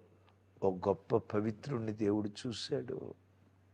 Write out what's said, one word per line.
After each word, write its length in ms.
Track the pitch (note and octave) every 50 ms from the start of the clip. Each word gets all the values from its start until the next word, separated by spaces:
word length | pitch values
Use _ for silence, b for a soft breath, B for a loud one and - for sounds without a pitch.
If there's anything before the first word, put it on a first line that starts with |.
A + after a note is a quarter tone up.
| - - - - - - - _ _ _ _ - -
ఒక 260 | F#2+ F#2 F2+ F#2 G2+
గొప్ప 280 | F#2+ - - - A#2+
పవిత్రుణ్ణి 760 | A2 - - - G#2 G#2 A2+ A2 G#2 - C#3 B2+ A#2 A2+ A2 G#2
దేవుడు 540 | G#2 A2 G2+ G#2 G#2+ G#2 G#2 G#2 - -
చూశాడు. 640 | B2+ A2 - - - D3 C3 B2+ - - - - - - - _ _ _ _ - - _ _ _ -